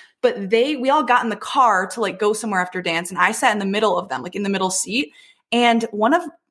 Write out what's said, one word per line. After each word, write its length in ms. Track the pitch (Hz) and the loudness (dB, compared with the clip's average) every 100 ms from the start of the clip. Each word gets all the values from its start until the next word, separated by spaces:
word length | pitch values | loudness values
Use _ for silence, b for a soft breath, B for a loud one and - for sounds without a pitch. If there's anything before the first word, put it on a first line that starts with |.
| B B | B B
but 280 | 240 196 190 | -2 0 0
they, 260 | 226 269 285 | 2 2 0
we 140 | 262 | 0
all 140 | 302 | 2
got 200 | 247 240 | 2 2
in 60 | 226 | 0
the 60 | 208 | -6
car 520 | - 277 247 190 190 | -2 2 4 4 0
to, 140 | - | -4
like, 180 | 196 180 | -4 0
go 140 | 208 | 0
somewhere 280 | 202 226 190 | 0 -2 -2
after 200 | 180 185 | -2 -4
dance, 280 | 175 165 175 | -2 -2 -2
and 80 | 180 | 0
I 120 | 180 | 0
sat 220 | 226 254 | 2 0
in 60 | 208 | 0
the 60 | 196 | -2
middle 320 | 202 214 180 | 0 0 0
of 120 | 185 | -4
them, 120 | 131 | -8
like, 120 | 175 - | -8 -6
in 80 | |
the 60 | 202 | -2
middle 220 | 196 185 | 0 -2
seat, 420 | 185 - 233 302 b b b b | -4 -4 -4 -4 b b b b
and 320 | 233 240 233 226 | 2 4 2 0
one 220 | 208 220 | 0 2
of 100 | 339 330 - _ | 2 -2 -14 _